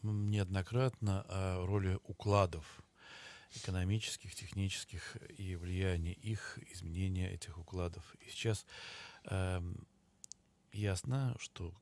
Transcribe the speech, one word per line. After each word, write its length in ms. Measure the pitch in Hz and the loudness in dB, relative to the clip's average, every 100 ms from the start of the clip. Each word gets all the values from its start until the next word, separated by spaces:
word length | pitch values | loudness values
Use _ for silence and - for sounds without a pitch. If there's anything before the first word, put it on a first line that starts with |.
м, 280 | 107 104 104 | 0 2 4
неоднократно 960 | 104 92 95 87 120 131 - 104 95 - | 4 4 2 2 2 2 2 2 2 0
о 380 | 95 95 92 90 | 0 0 2 2
роли 320 | 101 95 95 | 4 4 2
укладов 800 | - - 104 101 92 80 - - - _ - - - - - | -2 -2 6 8 6 2 -8 -16 -20 _ -18 -16 -16 -18 -14
экономических, 800 | - - 92 92 110 - - - | -8 -2 2 4 2 0 -6 -8
технических 840 | - 95 98 95 - - 90 - - - - | -10 -6 -2 0 -2 -6 -8 -8 -10 -12 -8
и 180 | 95 90 | -4 -4
влиянии 580 | 87 90 95 87 85 | 0 4 4 4 2
их, 440 | - 107 110 - - - | -2 -2 -2 -4 -10 -12
изменения 580 | 90 82 85 95 92 92 | -10 -4 0 2 2 0
этих 280 | 90 - 82 | -2 -8 -12
укладов. 560 | 82 92 87 85 - - | -6 -2 -2 -4 -12 -18
И 100 | - | -12
сейчас, 340 | - 113 104 - - - - - - | -2 0 0 -4 -14 -12 -12 -14 -14
эм, 640 | - 95 92 92 87 87 - _ _ _ - - _ _ _ | -4 0 2 0 -2 -6 -10 _ _ _ -20 -20 _ _ _
ясно, 640 | 104 104 92 - 131 131 120 | -2 0 0 0 2 0 -2
что 340 | - - 85 - | -8 -8 -8 -10